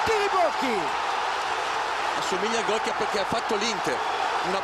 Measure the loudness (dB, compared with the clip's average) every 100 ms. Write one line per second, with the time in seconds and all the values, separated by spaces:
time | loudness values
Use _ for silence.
0 | 2 2 4 4 4 2 0 0 0 -2
1 | -2 -2 -2 -2 -2 -2 -2 -2 -2 -2
2 | -2 0 0 0 0 0 0 0 0 -2
3 | 0 0 0 -2 0 0 0 0 -2 -2
4 | -2 -2 0 0 0 -2